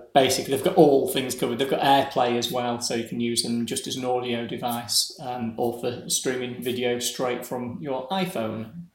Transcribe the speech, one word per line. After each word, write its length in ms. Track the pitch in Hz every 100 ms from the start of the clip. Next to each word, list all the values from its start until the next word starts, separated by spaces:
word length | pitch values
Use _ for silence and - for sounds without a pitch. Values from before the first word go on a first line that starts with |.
| -
basically, 400 | 143 131 - -
they've 100 | 135
got 120 | 185 180
all 320 | 151 139 123
things 260 | 139 127
covered. 240 | - 131 117
They've 100 | 135
got 140 | -
AirPlay 560 | 143 135 131 135 123 120
as 140 | 117
well, 280 | 127 123 117
so 120 | -
you 140 | 120 117
can 120 | 120
use 220 | 117 117
them 240 | 120 117 113
just 220 | 131 -
as 80 | 131
an 100 | 127
audio 400 | 123 123 117 117
device, 720 | 123 123 120 113 - - -
um, 360 | 135 123 113 110
or 220 | 120 117
for 280 | 127 117 -
streaming 540 | - 135 123 123 120
video 380 | 123 123 123 120
straight 440 | - - 127 120
from 360 | - 127 120 -
your 260 | 151 131 131
iPhone. 760 | 190 180 113 110 110 110 - -